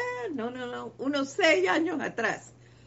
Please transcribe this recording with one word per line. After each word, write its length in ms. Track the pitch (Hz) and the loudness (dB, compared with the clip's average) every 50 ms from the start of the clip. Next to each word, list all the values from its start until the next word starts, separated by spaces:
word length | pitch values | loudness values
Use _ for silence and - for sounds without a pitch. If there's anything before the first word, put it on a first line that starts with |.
| 494 494 494 494 480 440 311 | -2 -2 -4 -4 -4 -4 -4
no, 160 | 262 220 240 | -4 -4 -4
no, 160 | 247 254 247 | -6 -6 -8
no, 260 | 240 247 240 240 233 - - | -6 -6 -8 -10 -10 -10 -6
unos 320 | 233 269 294 285 269 269 | -2 0 0 0 0 -2
seis 360 | - - 381 320 311 381 359 | 0 2 4 6 6 6 4
años 320 | 370 359 311 330 330 339 285 | 4 4 2 2 0 0 -2
atrás, 520 | - 185 - - 226 208 165 - - - - - - - - - - | -4 -4 -2 0 0 0 0 -2 -6 -14 -20 -20 -20 -20 -20 -20 -20